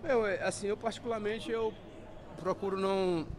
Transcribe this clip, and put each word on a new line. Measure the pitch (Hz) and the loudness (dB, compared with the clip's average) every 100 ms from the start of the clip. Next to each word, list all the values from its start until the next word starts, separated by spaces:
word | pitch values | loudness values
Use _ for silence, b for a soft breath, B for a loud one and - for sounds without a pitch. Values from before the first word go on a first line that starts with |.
Eu, | 330 247 208 | 4 4 4
é, | 180 | 2
assim, | 185 - 202 | 0 0 -2
eu | 208 | 0
particularmente, | 226 214 240 226 208 220 - | -2 -4 -2 -2 0 -2 -2
eu | 226 220 - - - - - - - | 0 0 -4 -14 -14 -14 -14 -12 -6
procuro | 165 185 196 190 | -2 0 0 2
não, | 190 196 185 170 151 | 4 4 4 2 0